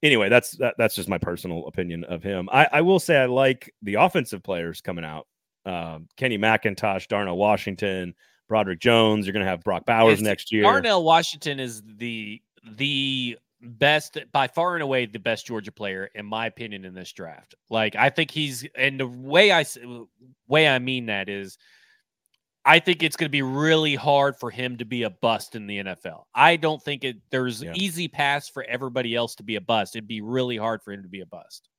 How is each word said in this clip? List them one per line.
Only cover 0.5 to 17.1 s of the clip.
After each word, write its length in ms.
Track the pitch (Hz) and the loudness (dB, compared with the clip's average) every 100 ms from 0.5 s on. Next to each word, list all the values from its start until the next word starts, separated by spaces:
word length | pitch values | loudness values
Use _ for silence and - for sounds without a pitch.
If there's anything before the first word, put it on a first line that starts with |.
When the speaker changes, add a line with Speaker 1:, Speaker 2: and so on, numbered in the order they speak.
| - | -4
Speaker 1:
that, 160 | 127 - | -4 0
that's 160 | 113 | 0
just 140 | - 92 | 0 -4
my 100 | 92 | -2
personal 480 | - 87 90 85 - | -2 -6 -6 -8 -8
opinion 380 | - 87 85 | -6 -6 -6
of 180 | 87 85 | -8 -8
him. 260 | 95 98 92 | -6 -6 0
I, 160 | 131 151 | 4 4
I 80 | 147 | 4
will 160 | 170 190 | 4 2
say 160 | - 151 | 4 4
I 100 | 127 | 4
like 460 | 127 135 131 - _ | 4 2 0 -6 _
the 120 | 104 | -4
offensive 480 | 101 175 180 127 98 | 2 4 2 -4 -8
players 360 | - 92 85 82 | -6 -4 -4 -8
coming 240 | - 87 | -10 -10
out. 220 | 80 78 - _ _ _ | -10 -12 -16 _ _ _
Um, 440 | - 90 82 80 80 _ | -10 -8 -8 -12 -18 _
Kenny 200 | 127 107 | -4 0
McIntosh, 720 | 107 110 110 95 110 95 - | 2 2 0 -2 -4 -4 -4
Darnell 300 | 104 101 90 | -4 -2 0
Washington, 760 | 104 104 - 95 104 92 90 85 _ _ _ | 2 2 -2 -6 -4 -4 -8 -12 _ _ _
Broderick 320 | 110 101 87 | -2 0 0
Jones. 440 | 120 117 110 107 95 | 4 6 6 4 0
You're 60 | |
gonna 140 | 98 95 | -2 -2
have 160 | 90 | -4
Brock 240 | 92 90 - | -2 -4 0
Bowers 280 | 117 113 | 6 6
Speaker 2:
It's, 80 | 104 | 6
Speaker 1:
next 300 | 107 98 - | 2 0 -2
year. 100 | 107 | 2
Speaker 2:
Darnell 380 | 143 262 240 196 | 4 4 2 2
Washington 540 | 160 165 165 151 151 139 | 6 4 4 -6 -8 -6
is 240 | 127 110 104 | -8 -10 -18
the, 560 | 104 120 113 104 107 _ _ - 107 | -12 -10 -8 -10 -14 _ _ -20 -6
the 640 | 139 143 135 135 123 117 _ _ | -4 -2 -2 -4 -6 -8 _ _
best, 560 | 120 117 143 151 - - - | -20 0 2 2 -2 -14 -4
by 160 | 143 131 | -2 0
far 280 | - 175 | 0 -2
and 80 | 175 | -2
away, 240 | 143 131 120 | -2 -2 -2
the 120 | 107 | -6
best 280 | 101 110 - | -6 -6 -6
Georgia 260 | 117 104 | -10 -10
player, 380 | - 104 95 98 | -10 -8 -8 -10
in 120 | 107 104 | -14 -10
my 180 | 110 | -6
opinion, 400 | 113 - 113 101 | -6 -8 -14 -14
in 80 | 95 | -16
this 200 | 92 90 | -16 -18